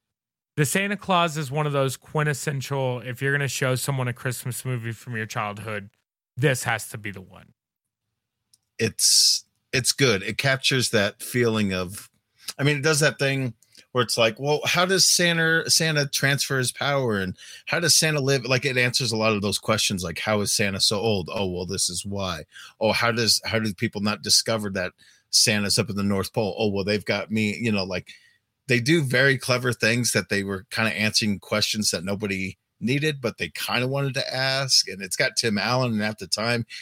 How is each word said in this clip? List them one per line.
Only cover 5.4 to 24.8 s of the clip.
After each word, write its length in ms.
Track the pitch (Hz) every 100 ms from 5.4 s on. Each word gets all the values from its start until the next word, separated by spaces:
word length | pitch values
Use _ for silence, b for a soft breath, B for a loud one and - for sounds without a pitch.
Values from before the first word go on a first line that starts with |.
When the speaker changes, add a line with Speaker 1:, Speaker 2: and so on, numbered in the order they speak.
| 104 101 110 104 101 _ _ _ _ -
Speaker 1:
this 280 | 143 127
has 240 | 123 110 -
to 100 | 107
be 140 | 104
the 80 | 95
one. 320 | 90 90 87 _ _ _ _ _ _ _ _ _ _ _ _ -
Speaker 2:
It's, 640 | 110 - - - - - - _ _
it's 200 | 135 117
good. 300 | - 135 95
It 140 | 104 107
captures 520 | 139 131 - 135 113
that 320 | 110 101 -
feeling 500 | - 123 117 110 101
of, 380 | 92 92 107 - _ _ B B -
I 60 |
mean, 120 | 143 147
it 40 |
does 180 | 156 147
that 180 | 151 -
thing 340 | 139 135 127 - b b b
where 100 | 123
it's 160 | 113 -
like, 200 | 113 110
"Well, 200 | 143 147
how 200 | 135 175
does 220 | 185 190 -
Santa, 640 | - 175 165 160 165 -
Santa 380 | - 160 151 139
transfer 500 | - 139 139 - 135
his 140 | 123
power? 460 | - 131 139 123 101
And 180 | 92 - B B -
how 120 | 160
does 180 | 165 -
Santa 240 | 160 147
live?" 240 | 135 139
Like, 200 | 117 127
it 120 | 139 123
answers 360 | 123 - 120
a 40 | 110
lot 160 | 110
of 100 | 104
those 160 | 101 -
questions, 440 | - 107 - 95
like, 160 | 87 82
"How 220 | 110 107
is 120 | 98
Santa 280 | - 101 95
so 180 | - 104
old? 300 | 113 101 80
Oh, 140 | 104 95
well, 200 | 90 87
this 220 | 95 -
is 160 | 85
why." 380 | 101 101 92 80 - B B -
"Oh, 100 | 110
how 200 | - 117
does, 280 | 117 110 -
how 160 | - 110
do 120 | 107
people 260 | 101 113 104
not 220 | 104 104
discover 460 | 104 - - 113 104
that 220 | 95